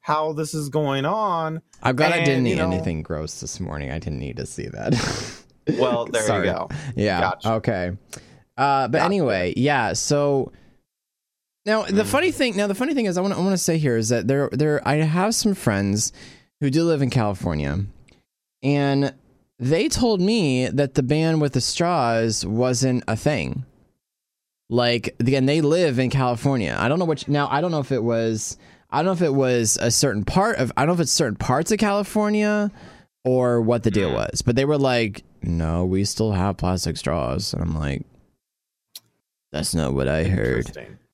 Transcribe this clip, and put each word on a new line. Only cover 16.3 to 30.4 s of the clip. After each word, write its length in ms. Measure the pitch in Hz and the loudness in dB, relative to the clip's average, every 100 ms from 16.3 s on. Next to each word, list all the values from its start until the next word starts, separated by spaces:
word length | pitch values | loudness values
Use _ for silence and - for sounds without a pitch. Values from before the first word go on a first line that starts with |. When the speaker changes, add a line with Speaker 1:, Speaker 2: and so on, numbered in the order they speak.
| - _ _ | -20 _ _
Speaker 2:
who 100 | 143 | 0
do 140 | 139 | 2
live 180 | 170 156 | 2 2
in 80 | 135 | 2
California, 680 | 131 107 101 - 78 71 78 101 - - _ _ _ _ _ | 2 0 0 -2 -2 0 -2 -4 -8 -20 _ _ _ _ _
and 520 | 135 143 139 139 139 - _ _ _ _ | 0 2 2 2 0 -4 _ _ _ _
they 300 | 120 160 285 | 0 2 2
told 320 | - 240 208 | 2 2 2
me 480 | 185 233 160 127 127 | 2 2 2 2 0
that 280 | 131 143 143 | 0 0 0
the 60 | |
ban 360 | 127 151 160 160 | 0 2 2 2
with 140 | 147 | 2
the 80 | 131 | 0
straws 840 | - - 170 175 120 113 113 107 90 | -2 -2 0 2 2 2 0 -2 -2
wasn't 600 | 110 127 120 135 123 - | 0 0 2 0 0 -2
a 80 | 110 | -2
thing. 480 | - 143 69 - 131 _ _ _ _ _ _ _ _ _ _ | 0 0 -2 -6 -8 _ _ _ _ _ _ _ _ _ _
Like, 460 | 117 120 120 104 - | 0 2 0 -2 -2
again, 240 | 117 135 131 | 2 2 4
they 160 | 151 | 2
live 360 | 147 165 175 123 | 2 4 2 2
in 120 | 127 | 0
California. 680 | 135 127 120 147 139 90 55 | 2 0 0 0 0 0 0
I 120 | 101 | 0
don't 100 | 156 | 2
know 60 | 175 | 0
which, 240 | 147 - | -2 0
now, 180 | 143 143 | 0 0
I 120 | 143 | 0
don't 100 | 175 | 0
know 80 | 156 | -2
if 140 | 131 | -2
it 100 | 131 | -2
was, 540 | 113 117 113 110 - - - - _ | 0 0 0 -2 -6 -12 -18 -20 _
I 80 | - | -2
don't 80 | 175 | 0
know 60 | |
if 80 | 180 | 2
it 120 | 170 | 2
was 440 | 139 131 123 110 - | 2 2 2 2 0
a 120 | 117 | 0
certain 340 | 110 143 107 101 | 2 0 0 0
part 320 | - | 2